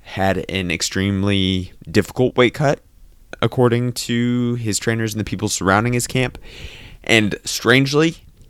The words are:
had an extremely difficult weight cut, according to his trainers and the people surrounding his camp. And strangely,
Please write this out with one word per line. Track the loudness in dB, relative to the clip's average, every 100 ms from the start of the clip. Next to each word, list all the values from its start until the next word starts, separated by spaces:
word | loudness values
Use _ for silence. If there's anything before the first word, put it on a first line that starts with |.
had | -10 -2 0 0 -2
an | -4 -2
extremely | -4 -2 0 0 0 0 2 2 0 -4 -12 -2
difficult | 0 0 0 0 4
weight | 2
cut, | 2 0 0 _ -20 -20 -20 -14 -2
according | 0 2 2 2 -2
to | -4 -4 -2 0 0 -2
his | -2 -2 -2
trainers | -2 -2 -2
and | -4
the |
people | -6 -4 -4
surrounding | 0 2 2 2
his | -2 -2
camp. | -2 -2 -6 -18 -16 -16 -16 -20 -10
And | 0 2 2 -2
strangely, | -6 -2 4 4 4 2 0 -2 -14 -20